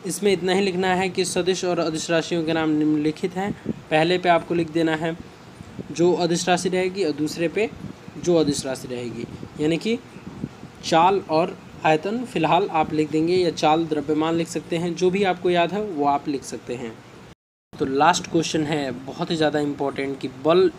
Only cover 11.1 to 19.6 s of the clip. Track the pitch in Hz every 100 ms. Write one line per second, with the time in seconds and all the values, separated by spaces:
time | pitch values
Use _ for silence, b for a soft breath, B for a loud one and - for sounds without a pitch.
11.1 | 196 - 156 180 - - - 160 156 196
12.1 | 233 240 180 156 170 202 160 156 151 151
13.1 | 156 165 185 175 - 156 160 165 151 139
14.1 | 156 160 165 170 156 - 170 175 165 180
15.1 | 190 196 180 185 175 170 196 214 151 143
16.1 | 139 151 135 - 120 - 123 117 107 -
17.1 | - - - _ _ _ - 135 135 156
18.1 | 180 - 165 156 170 147 151 139 123 135
19.1 | 143 170 165 147 147